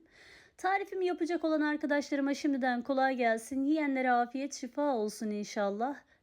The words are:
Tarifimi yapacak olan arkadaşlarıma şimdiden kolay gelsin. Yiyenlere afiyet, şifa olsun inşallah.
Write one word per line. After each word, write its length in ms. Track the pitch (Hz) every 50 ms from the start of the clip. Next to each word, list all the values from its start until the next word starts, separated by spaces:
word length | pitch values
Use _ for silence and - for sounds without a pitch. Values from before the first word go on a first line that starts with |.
| _ _ _ - - - - - - - _ -
Tarifimi 460 | - 370 392 392 403 392 381 381 370
yapacak 400 | 359 359 349 339 302 349 320 -
olan 160 | 320 311 311
arkadaşlarıma 720 | 302 302 302 294 - 269 294 285 277 - 302 277 277 277 285
şimdiden 500 | - - 302 277 262 247 254 247 247 247
kolay 320 | - 277 262 262 269 269
gelsin. 500 | 247 247 233 220 226 226 - 269 262 269
Yiyenlere 460 | 277 311 320 302 285 269 262 254 254
afiyet, 420 | 247 240 240 240 - 262 269 285 -
şifa 420 | - - 240 - 285 294 294 269
olsun 340 | 226 208 214 208 - 233 214
inşallah. 640 | 208 208 208 - - 233 202 202 196 208 233 277 285 - - _ _ _